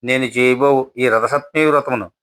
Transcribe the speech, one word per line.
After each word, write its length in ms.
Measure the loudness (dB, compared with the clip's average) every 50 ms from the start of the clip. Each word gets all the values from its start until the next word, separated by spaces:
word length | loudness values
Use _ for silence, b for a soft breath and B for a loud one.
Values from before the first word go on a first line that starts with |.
| -4
నేను 220 | -2 -2 -2 -2
చేయబో 640 | -4 -2 0 2 2 2 2 2 2 2 2 0 -4 _
ఈ 120 | -4 -2 0
రథసప్తమి 560 | 0 0 0 0 -2 -4 -6 -4 _ 0 0
వ్రతమును 460 | 2 2 0 0 -2 -6 -6 -6 -10 _ _